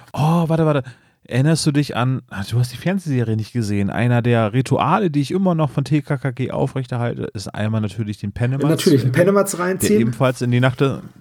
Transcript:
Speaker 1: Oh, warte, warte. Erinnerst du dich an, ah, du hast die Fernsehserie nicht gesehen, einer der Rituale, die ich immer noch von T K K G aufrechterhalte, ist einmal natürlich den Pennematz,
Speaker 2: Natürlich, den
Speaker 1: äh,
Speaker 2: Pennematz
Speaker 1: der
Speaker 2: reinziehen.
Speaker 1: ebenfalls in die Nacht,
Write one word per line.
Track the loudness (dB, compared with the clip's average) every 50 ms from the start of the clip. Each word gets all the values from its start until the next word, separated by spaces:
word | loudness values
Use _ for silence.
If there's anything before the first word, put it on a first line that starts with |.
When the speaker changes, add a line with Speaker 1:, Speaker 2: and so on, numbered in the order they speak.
| -14 -10 -4
Speaker 1:
Oh, | -2 0 2 2 2 2 2
warte, | 0 2 2
warte. | 2 2 0 -2 -6 -10 -20 _ _ _ _ _ -4
Erinnerst | 0 2 2 2 2 2 2
du | 0
dich | 2 2 0 0 -2
an, | -2 -2 0 -2 -2 -6 -10
ah, | -10 -10 -8 -2
du | 0 0
hast | 0 0
die | -2 -6
Fernsehserie | -4 -2 -2 -2 -2 -2 -2 0 0 0 -2
nicht | -2 -4 -4
gesehen, | -4 -4 -2 0 0 0 -2 -2
einer | -2 0 0 2 2 2
der | 2 2 2 2 2 2 0
Rituale, | 0 0 0 0 0 2 2 2 2 0 0
die | 0 -2
ich | -2 0
immer | 0 0 0 2 2
noch | 2 0 0
von | -2 -4 -2
T | 0 0 -2 0
K | -2 -4 -4
K | -4 -4
G | -4 -4 -6 -4
aufrechterhalte, | -2 -2 -2 -2 -2 -4 -6 -4 -4 -4 -4 -4 -4 -6 -8 -8 -8
ist | -10 -10 -10
einmal | -8 -4 -4 -2 -2 -2
natürlich | -2 -4 -4 -6 -6 -6 -6 -6
den | -8 -8
Pennematz, | -4 -2 -2 -2 0 0 2 2
Speaker 2:
Natürlich, | 2 2 4 4 4 4
den | 4 2
Speaker 1:
äh, | 2
Speaker 2:
Pennematz | 4 4 4 4 4 2 0
Speaker 1:
der | -2 -4
Speaker 2:
reinziehen. | -2 -2 -2 0 2 2 4 4
Speaker 1:
ebenfalls | 2 2 0 0 0 0 0 0 0
in | 0
die | 2 2
Nacht, | 2 2 2 2 0 0 0 -4 -10 -14 -20 -20